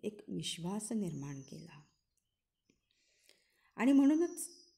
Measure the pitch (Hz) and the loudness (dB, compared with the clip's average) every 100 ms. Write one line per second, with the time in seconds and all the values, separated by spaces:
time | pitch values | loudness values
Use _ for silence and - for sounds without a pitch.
0 | - 214 - 180 151 - 170 202 220 226 | -10 -10 -10 -8 -8 -8 -6 -6 -6 -4
1 | 185 147 139 139 135 - 165 147 147 _ | -4 -6 -10 -12 -14 -18 -18 -20 -20 _
2 | _ _ _ _ _ _ _ _ _ _ | _ _ _ _ _ _ _ _ _ _
3 | _ _ _ _ _ _ _ - 233 277 | _ _ _ _ _ _ _ 0 4 6
4 | 277 311 339 - - - _ | 6 6 2 -4 -12 -16 _